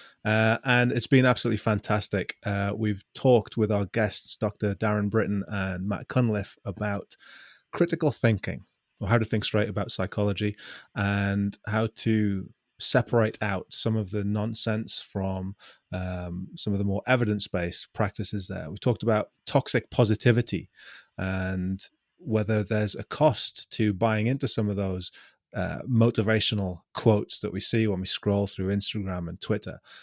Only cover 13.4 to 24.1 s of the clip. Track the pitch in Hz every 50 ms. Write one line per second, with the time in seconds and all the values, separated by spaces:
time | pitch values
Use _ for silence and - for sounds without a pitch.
13.4 | 110 101 98 90 - - - - - 117 110 110 101 92 107 104 98 101 104 104
14.4 | 107 113 110 - - 113 107 110 110 - - - - - - 98 95 95 95 95
15.4 | 92 98 98 - - - - _ _ _ 95 92 92 92 90 90 90 90 87 90
16.4 | 95 - - - - 107 101 98 101 101 95 104 - - 131 120 120 104 104 101
17.4 | - - - 90 87 87 - - - - - - 107 95 - - 98 - 107 101
18.4 | 92 - 95 90 87 78 95 - - 127 113 - 113 113 107 107 - - _ _
19.4 | _ - - 139 - - - 117 - _ - - 120 101 107 - - 123 110 120
20.4 | 113 - - 110 101 - _ - - - - - - _ _ - 95 95 95 92
21.4 | 92 92 95 92 90 95 95 95 - - _ _ _ _ _ _ 185 117 107 107
22.4 | 104 104 110 107 98 - 110 107 107 101 - - - - - - 151 151 110 -
23.4 | - - - - - - - - 110 107 98 90 117 113